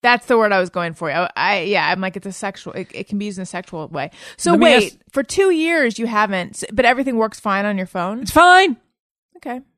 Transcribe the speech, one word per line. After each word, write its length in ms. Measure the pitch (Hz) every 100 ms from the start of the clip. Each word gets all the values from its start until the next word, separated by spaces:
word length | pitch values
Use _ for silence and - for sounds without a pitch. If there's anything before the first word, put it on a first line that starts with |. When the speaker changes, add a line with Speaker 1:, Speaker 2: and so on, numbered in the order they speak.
Speaker 1:
That's 260 | 240 240 -
the 120 | 240
word 140 | 214
I 80 | 196
was 100 | 180
going 240 | 185 170
for. 160 | 160 165
I, 180 | 147 180
I, 260 | - 165 202
yeah, 280 | 170 196 156
I'm 100 | 185
like, 160 | 190 190
it's 80 | 196
a 40 |
sexual, 420 | 185 202 190 -
it, 120 | - 185
it 140 | - -
can 100 | 208
be 60 |
used 140 | 208 190
in 40 |
a 40 | 180
sexual 420 | 180 185 175 156
way. 240 | 160 143 - - -
So 160 | 330
Speaker 2:
Let 80 | 349
me 40 | 339
Speaker 1:
wait, 180 | 254 202
Speaker 2:
ask 40 | - _
Speaker 1:
for 140 | -
two 260 | 277 - 392
years 480 | 339 320 339 269 214
you 80 | 233
haven't, 560 | 233 262 190 180 -
s-, 80 | -
but 120 | 214
everything 320 | 233 254 269 233
works 240 | 220 -
fine 240 | - 196 202
on 100 | 202
your 120 | 185
phone? 320 | 185 180 220
Speaker 2:
It's 100 | 269
fine. 460 | 302 349 359 381 240 _ _ _ _ _ 359
Speaker 1:
Okay. 220 | 294 247 269